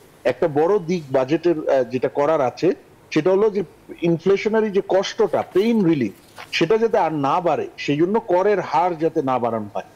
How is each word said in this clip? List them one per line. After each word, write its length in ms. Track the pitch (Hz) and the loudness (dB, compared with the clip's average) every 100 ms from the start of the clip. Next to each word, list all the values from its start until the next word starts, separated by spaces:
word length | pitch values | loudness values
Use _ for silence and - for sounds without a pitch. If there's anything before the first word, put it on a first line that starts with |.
| - - | -20 -6
একটা 240 | 127 123 170 | -4 -2 -2
বড় 300 | 143 165 208 | 0 2 0
দিক 240 | 160 185 139 | -2 -6 -2
বাজেটের, 580 | 131 127 160 175 156 - | -2 0 0 0 0 0
আহ, 160 | 135 | 0
যেটা 240 | 117 123 135 | 0 -2 -4
করার 320 | 143 143 160 | -2 0 0
আছে 320 | 123 - 165 - - - - | 0 -2 -2 -2 -6 -20 -6
সেটা 200 | 156 160 | -2 2
হলো 200 | 190 220 | 2 2
যে 120 | 196 175 - - - | 0 -6 -12 -20 -6
ইনফ্লেশনারি 680 | 170 165 190 196 214 220 220 | -2 0 2 0 0 0 0
যে 120 | 190 - | -2 0
কষ্টটা, 540 | 185 196 - - 120 - | 0 0 -2 0 -2 -2
পেইন 320 | 185 220 226 | 0 2 2
রিলিফ, 280 | 170 156 110 - - - - | 2 2 -2 -6 -20 -20 -8
সেটা 260 | - 165 220 | -2 0 2
যাতে 200 | 226 220 | 2 0
আর 160 | 165 | 0
না 260 | 156 139 165 | -2 0 0
বাড়ে, 280 | 170 135 101 - | 0 -2 -4 -8
সেই 200 | - 147 | -4 0
জন্য 240 | 175 220 | 0 0
করের 400 | - 175 196 196 | 0 0 2 0
হার 380 | 147 147 180 165 | 0 0 0 0
যাতে 240 | 160 160 | -2 -2
না 160 | 135 127 | -2 0
বাড়ানো 300 | 117 113 104 | -2 -4 -6
হয়। 80 | 95 - | -10 -12